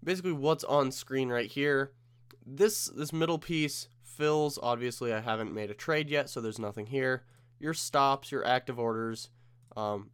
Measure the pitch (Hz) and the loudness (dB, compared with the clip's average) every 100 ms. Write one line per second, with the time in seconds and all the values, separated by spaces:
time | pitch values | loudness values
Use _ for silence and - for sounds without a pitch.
0 | - 185 180 151 143 156 - 147 135 131 | -4 -2 0 0 2 2 4 4 4 0
1 | - 135 127 120 117 - 143 139 139 - | -4 -2 0 0 -2 0 2 2 0 -6
2 | _ _ - - - 139 214 208 - - | _ _ -20 -20 -16 2 2 4 -4 -4
3 | 147 160 160 165 - 165 147 - - - | -4 0 2 0 0 0 0 -2 -12 -18
4 | - - 151 151 147 139 120 120 123 120 | -20 -2 2 4 2 0 0 0 -2 -2
5 | 120 107 117 110 107 107 104 104 - 156 | -2 0 0 -2 -2 -4 -6 -6 0 0
6 | 147 147 131 - 113 110 107 104 107 135 | 2 0 -2 -4 -4 -4 -6 -6 -4 -2
7 | 131 127 - - _ _ 151 165 - 147 | 0 0 -4 -20 _ _ -6 -4 0 4
8 | 135 139 - 139 - 127 - 120 117 113 | 4 4 -2 -2 2 2 2 -2 -2 0
9 | 113 113 - _ - _ _ - 107 104 | -4 -6 -10 _ -20 _ _ -6 -4 -4
10 | 101 | -8